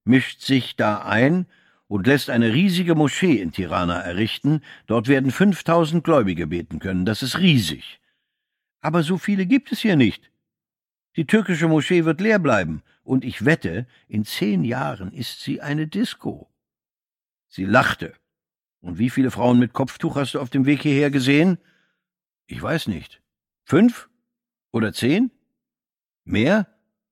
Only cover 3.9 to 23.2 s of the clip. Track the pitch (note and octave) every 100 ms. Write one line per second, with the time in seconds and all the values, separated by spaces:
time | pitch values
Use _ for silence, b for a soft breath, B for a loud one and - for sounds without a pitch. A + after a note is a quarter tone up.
3.9 | E2+ F#2 F2 A2 - C#3+ D#3 B B -
4.9 | A2+ A2+ C#3 C3+ - G3+ F3+ - E3+ D#3+
5.9 | E3+ - D3+ G2 E2 D#2+ F2 E2+ D#2+ F#2+
6.9 | F#2 F2+ G#2 C3 - F#3 C#3 E2+ C#2 -
7.9 | - _ _ _ _ _ _ _ _ D3+
8.9 | E3 D3+ F3+ - G3+ F3+ C4+ - - A3
9.9 | E3 A2+ - _ _ _ _ _ _ _
10.9 | _ _ - D3 A3 F#3+ E3+ E3 D#3 -
11.9 | F3+ D#3+ D#3 G#3 G#3+ D3+ G#2+ E2 D#2 -
12.9 | _ - C3 B2+ - A2 E3 - F2 B2+
13.9 | b b G#2+ G#2+ - G3+ G3 C#3 B2 D3
14.9 | C3 F#2+ D#3 A#2+ - - - D3+ D3 D#3
15.9 | G3 A#3+ - - A2 - _ _ _ _
16.9 | _ _ _ _ _ _ - F#2 A#2 -
17.9 | - E2 - _ _ _ _ _ _ F2+
18.9 | E2+ B2 C3+ C3 - B2 B2 B2 - C3
19.9 | - E3 C3 C#3 C#3+ B2+ C#3 C3+ D3 D3+
20.9 | C#3 D3 C#3 B2+ C#3+ F3+ F3 _ _ _
21.9 | _ _ _ _ _ - A#2 G#2 D#3+ -
22.9 | D#2 - _